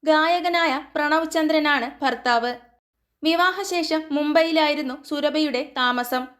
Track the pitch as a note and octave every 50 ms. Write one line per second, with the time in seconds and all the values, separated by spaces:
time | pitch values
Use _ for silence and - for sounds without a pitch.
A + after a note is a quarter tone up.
0 | - D#4 D#4 D#4 D#4 E4 F4 F4 E4 F4+ E4+ E4+ E4+ D#4+ C4 C#4+ C#4+ - _ D#4
1 | D4 D4 D4+ D#4+ E4 D#4+ - E4 D#4 D#4 D#4+ D#4 D4+ D4+ D4 C4+ A#3 B3+ - -
2 | C#4+ B3+ B3 - - B3+ A#3+ A#3 A3+ B3 A#3+ - - _ _ _ _ _ _ _
3 | _ _ _ _ - D#4 E4 E4+ F4 F#4 F#4 F#4+ G4 G4 F4+ F4 D#4+ D#4+ D#4+ D#4
4 | D#4 D#4+ C#4+ D4 D4 D4+ D4+ E4 D#4+ E4 D#4+ D#4+ D#4 D4 D4 D4 D4+ C4 B3+ C#4+
5 | - - D4+ C#4+ C#4+ D4 C#4 D#4 D#4 D4 A#3+ B3 D4 - - C4 B3+ B3 B3 B3
6 | B3 B3 C4 B3+ B3+ C4 -